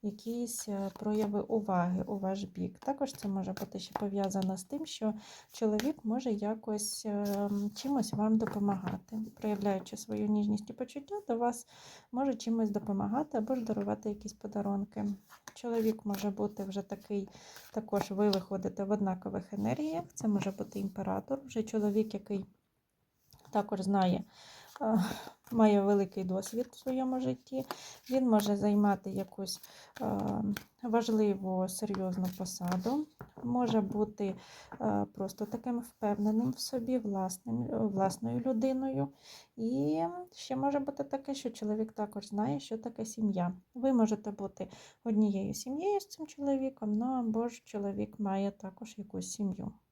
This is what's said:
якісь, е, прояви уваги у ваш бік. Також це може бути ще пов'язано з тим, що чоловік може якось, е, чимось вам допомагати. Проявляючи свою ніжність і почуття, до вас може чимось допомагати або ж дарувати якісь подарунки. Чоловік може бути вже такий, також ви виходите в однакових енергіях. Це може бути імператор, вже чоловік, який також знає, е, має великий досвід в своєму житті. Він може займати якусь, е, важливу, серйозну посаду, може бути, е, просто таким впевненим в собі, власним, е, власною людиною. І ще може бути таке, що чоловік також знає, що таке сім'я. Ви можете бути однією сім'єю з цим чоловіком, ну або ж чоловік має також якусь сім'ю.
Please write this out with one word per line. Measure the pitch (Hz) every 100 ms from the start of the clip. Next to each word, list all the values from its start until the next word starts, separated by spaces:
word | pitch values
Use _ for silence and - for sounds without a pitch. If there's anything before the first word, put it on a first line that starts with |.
якісь, | 208 208 226 240 240 - -
е, | 196 196 190
прояви | 214 214 208 202
уваги | - 226 208 180 175 185 185
у | 202
ваш | 190 196
бік. | 196 185 180 -
Також | - 269 175
це | - 202
може | 196 190
бути | 190 190 196
ще | - -
пов'язано | 202 202 196 196 190 190
з |
тим, | - 285 320
що | - 220 214 - - -
чоловік | - 220 208 254 311 220
може | 240 262
якось, | 208 208 220 220 214 - - 220
е, | 208 202 202 202 202 208 -
чимось | 269 277 -
вам | 208 214 220
допомагати. | 220 208 202 196 190 185 - 220 220 -
Проявляючи | 214 202 202 190 190 208
свою | - 214 208
ніжність | 214 208 208 208
і |
почуття, | 226 254 285 285 415 403
до | 233
вас | 240 240 - - - - -
може | 240 277
чимось | 233 - 226 220
допомагати | 202 202 196 202 240 302 240
або | 220 254
ж |
дарувати | 226 208 202 214 214
якісь | 208 214
подарунки. | - 208 208 202 202 208 214 208 196 - - - -
Чоловік | 240 226 220 220 208
може | 202 208
бути | 196 208 208
вже | 196 196
такий, | 190 202 - 202 196 - - - -
також | 220 220 202 -
ви | 196 208
виходите | 190 185 190 190 185
в | 196
однакових | 208 196 185 190 190 180
енергіях. | 202 208 226 302 330 349
Це | - 226
може | 202 196
бути | 196 202 202
імператор, | 196 196 190 190 - 269 269
вже | 226
чоловік, | 220 220 208 202 220
який | 208 - 202 190 _ _ _ _ _ _ _ _ - -
також | 214 208 196
знає, | 190 202 185 185 - - - - - -
е, | 226 220 190 - - - -
має | 233 214 202
великий | 196 202 190 202
досвід | 185 185 202 226 247
в | -
своєму | - 262 262 254
житті. | 254 254 - 262 262 - - - -
Він | 254 254
може | 220 208 202
займати | 208 208 208 196 196
якусь, | 196 190 - 190 - - - - -
е, | 240 202 208 202 208 202 - _
важливу, | 247 226 233 220 214 196 190 185 185
серйозну | - 214 190 185 185 185 -
посаду, | 180 - 180 185 202 285 302 _ - -
може | 240 247 240 220
бути, | 196 208 208 - 202 185 - - - -
е, | 220 202 202
просто | - 196 - 208
таким | 226 247 240
впевненим | 240 _ 214 208 208 220 247
в | 254
собі, | - 254 233 254
власним, | 214 196 185 185 - 226 247
е, | 226
власною | 220 196 190 185 226 240
людиною. | 240 226 262 262 269 269 277 - - - - -
І | 226 262 294 311 339 349 359
ще | - - 262
може | 277 285
бути | 277 277
таке, | 277 277 269 269
що | 240
чоловік | 233 208 214 220
також | 220 208 208 -
знає, | 202 226 285
що | - 226
таке | 226 226 220
сім'я. | - 214 190 175 180 _
Ви | 247 262
можете | 254 220 208 214
бути | 208 196 - 185 - - _
однією | 233 214 214 196 202
сім'єю | 214 247 285 381 403
з | 392
цим | - 302
чоловіком, | - 277 269 262 269 214 208
ну | 247
або | 262 233 220 233
ж | 233 -
чоловік | 214 202 202 208 -
має | 202 196 196
також | 196 190 185 220 -
якусь | 202 190 185
сім'ю. | - 202 196 - - _